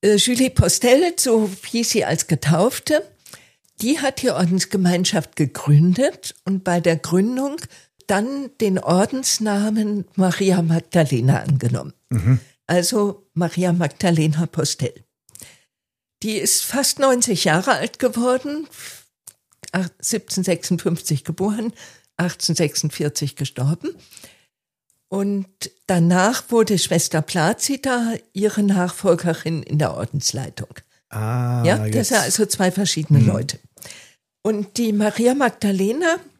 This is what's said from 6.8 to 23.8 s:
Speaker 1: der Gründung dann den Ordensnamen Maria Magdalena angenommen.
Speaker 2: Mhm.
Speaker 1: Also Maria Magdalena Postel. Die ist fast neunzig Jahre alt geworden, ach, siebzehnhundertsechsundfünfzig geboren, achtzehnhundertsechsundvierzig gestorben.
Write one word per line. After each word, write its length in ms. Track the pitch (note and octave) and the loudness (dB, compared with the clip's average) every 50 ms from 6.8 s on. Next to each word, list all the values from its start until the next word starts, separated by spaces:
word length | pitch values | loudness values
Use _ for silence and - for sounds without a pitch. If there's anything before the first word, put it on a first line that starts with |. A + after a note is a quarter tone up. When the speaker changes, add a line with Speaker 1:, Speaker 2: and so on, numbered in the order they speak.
Speaker 1:
der 160 | E3 F3 E3 | 2 2 0
Gründung 600 | D#3+ - - F3 F3+ G3 A3+ B3+ B3+ C4+ C#4 C#4+ E4 - - - - _ _ _ _ _ | 0 -2 0 0 2 2 2 0 -2 -4 -4 -6 -8 -12 -14 -18 -20 _ _ _ _ _
dann 440 | - G#3 F#3+ G#3+ B3+ C#4 C#4 C#4 B3 _ _ | -2 -2 0 0 -2 -6 -8 -8 -10 _ _
den 180 | A3 G3+ F#3+ F#3 | -2 0 0 0
Ordensnamen 1300 | - - E3+ F3+ G3+ D4+ - C4 C4+ - - - G#3+ G#3+ G3+ G3+ G3+ G#3+ G#3+ A3 G#3+ G#3 G#3 G3+ F#3+ _ _ | 0 0 2 2 2 0 -2 -4 -4 -2 -2 -2 -2 -2 0 0 0 0 0 0 -2 -2 -2 -4 -6 _ _
Maria 460 | G3 F#3+ F#3 E3 - G3 F#3+ F3+ F3 | 0 0 0 2 2 2 2 2 2
Magdalena 800 | E3+ E3 D#3+ E3 - _ - F3 D#3 C3+ C#3+ A#2+ A#2 C3 C#3 - | 2 2 0 -2 -2 _ 0 2 2 2 0 2 4 2 2 2
angenommen. 540 | - - C#3 B2+ - A#2+ B2+ - C2 - - _ _ _ | 2 0 -2 0 0 -2 -2 -2 -6 -10 -16 _ _ _
Speaker 2:
Mhm. 280 | B2 A2 E2+ A2 C3 A#2+ - - _ _ _ | -4 0 2 2 2 2 0 -8 _ _ _
Speaker 1:
Also 600 | - E3 F3+ F3 F3 - G#3+ G#3 G3+ G3 - _ _ | 0 0 0 0 2 0 0 0 0 -4 -8 _ _
Maria 400 | _ D#3+ F3 E3 - F3 F3+ F3+ | _ -2 -2 -2 -2 0 0 0
Magdalena 720 | E3+ F3+ E3+ C#3+ - _ - F3+ E3+ D#3 D#3 D#3 D3 D#3 F3 | 2 2 0 -2 -4 _ 0 2 2 4 2 2 2 0 -2
Postel. 480 | D#3 - E3 D3+ - - - - A#2+ - - _ _ _ _ _ _ _ - - - - _ _ _ _ _ _ _ _ _ _ _ _ _ | -4 -2 -4 -4 -4 -2 -4 -4 -6 -6 -10 _ _ _ _ _ _ _ -20 -20 -20 -20 _ _ _ _ _ _ _ _ _ _ _ _ _
Die 140 | - G#3+ G#3+ | -8 -4 -4
ist 260 | G#3 - A3+ - - - | -2 -2 0 -2 -2 -2
fast 340 | - - C#4 C4+ - - - | -4 -4 -2 -2 -2 0 2
neunzig 460 | C#4 C4+ B3+ B3 A#3+ A#3+ G3+ D#3+ - | 2 2 2 2 2 0 0 0 2
Jahre 280 | F#3+ D3+ F3 F#3 - | 2 2 2 2 0
alt 260 | A#3 C3+ - A#3 - _ | 0 0 -2 -6 -6 _
geworden, 680 | - B3 - A3+ A#3+ B3+ B3 C4 C4 C#4+ D4 D4+ D#4+ - - - - - - - _ _ _ _ _ - _ _ _ _ _ _ - - | -2 -2 0 0 0 0 0 0 -2 -6 -8 -8 -10 -12 -14 -20 -20 -20 -20 -20 _ _ _ _ _ -20 _ _ _ _ _ _ -20 -6
ach, 160 | - F#3+ F#3 E3+ _ _ | -4 -4 -4 -4 _ _
siebzehnhundertsechsundfünfzig 1200 | - - - - - - - F#3 F3+ F#3+ F3 E3 - - F#3+ E3 - - F3 - - - D#3 C3+ - | -6 -4 -4 -4 -6 -4 -4 -4 0 0 -2 -2 0 -4 -4 -2 0 -2 -2 -2 -2 -4 -4 -4 -4
geboren, 480 | - D#3+ - F#3 G#3 G#3 A3+ A3 A#3 - - - - - _ _ _ _ - | -6 -6 -4 -2 -2 -2 -2 -4 -6 -8 -10 -20 -20 -20 _ _ _ _ -4
achtzehnhundertsechsundvierzig 1160 | E3+ F3+ - - - - E3 - F3 D3 - - - D3+ - - D3+ D3 - - D3 C3+ - | -4 -4 -4 -4 -4 -4 0 0 0 -2 -2 -2 -4 -4 -4 -2 -4 -4 -4 -4 -6 -6 -6
gestorben. 540 | - C#3+ - _ - B2+ C#3 E3 E3+ | -6 -8 -8 _ -2 -2 -2 -2 -2